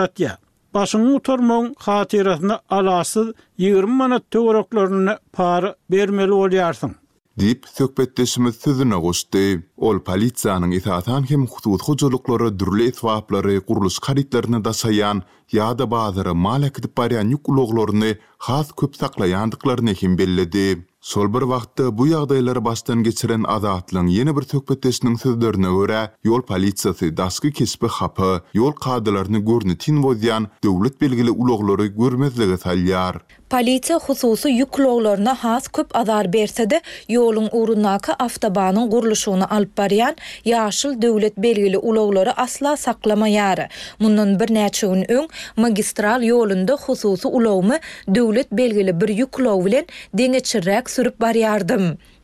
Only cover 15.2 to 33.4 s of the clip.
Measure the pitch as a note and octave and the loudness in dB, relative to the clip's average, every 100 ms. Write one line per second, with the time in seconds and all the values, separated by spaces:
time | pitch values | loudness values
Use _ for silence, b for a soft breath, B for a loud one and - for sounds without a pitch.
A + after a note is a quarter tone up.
15.2 | b b _ G#2+ A2 B2 A#2 A#2 G#2+ F#2+ | b b _ -2 0 -2 -2 -2 -2 -2
16.2 | F#2 E2+ G2 C3+ C#3 - B2+ - A#2 A#2 | -2 0 0 0 -2 -4 -6 -4 -2 0
17.2 | G#2 C#3+ - C3+ A2+ A2+ G#2+ G#2 A2 G#2 | 0 -2 0 0 2 0 0 0 0 -2
18.2 | b b - C3+ D3+ - C#3+ - C#3 - | b b -4 -4 -4 -4 -6 -4 -6 -2
19.2 | F#2 F#2+ A2+ - C3+ A#2+ A2+ F#2+ F#2 F2+ | -2 0 -2 -2 -2 0 -2 0 0 2
20.2 | F#2 F2+ F2 G2 G2 F2 - _ - G2+ | 2 0 0 0 0 -2 -8 _ -6 -2
21.2 | G#2 B2 B2+ B2+ A2+ - B2+ G#2+ C#3+ D#3+ | -2 0 -2 -4 -4 -2 -2 2 2 2
22.2 | C#3 C3+ B2 B2 A2+ A2+ - A#2 A2+ A2+ | 2 0 0 0 -2 -4 -2 0 0 0
23.2 | A2+ A2+ G#2 G#2 G#2 F#2 - F#2 F2+ F#2+ | -2 0 0 -2 0 -2 -2 0 2 2
24.2 | C#3+ C#3+ C3+ C#3 - C3+ B2+ A#2+ B2 A#2 | 2 -2 -2 -4 -2 -2 0 0 -2 0
25.2 | C3 A#2 A2+ G2 F2+ F#2+ G2+ A2 G#2+ - | 0 0 0 2 2 2 2 0 -4 -4
26.2 | G#2+ B2 - F#2 G2 - G#2 F2 E2+ F2 | 0 0 0 -2 0 0 -4 -2 -4 -2
27.2 | F#2 - D3+ C#3+ B2 - A#2+ - F#2 - | -4 -2 -4 -2 -4 -2 -4 -2 -4 -2
28.2 | F#2+ F2+ b G2+ C3+ D3 C#3 B2 G#2+ G2+ | -2 -2 b 0 0 -2 -4 -2 -2 -2
29.2 | F#2+ A2 G#2+ A#2 F#2+ E2+ - D3+ C3+ A2+ | -2 -2 0 0 0 -2 0 0 2 0
30.2 | A2+ A2 G#2 b G#2+ F2+ A#2+ - D3 B2 | 0 -2 -4 b -2 0 -2 -2 -2 0
31.2 | A#2 G#2+ B2 A2 G#2 G2 G#2 G#2 B2+ B2 | 0 0 0 0 0 0 -2 0 -2 0
32.2 | C#3+ A#2+ G2 F#2 F#2 F2+ F2+ F#2 F#2 - | -2 0 -2 -2 -2 0 0 0 -2 -6
33.2 | - b | -16 b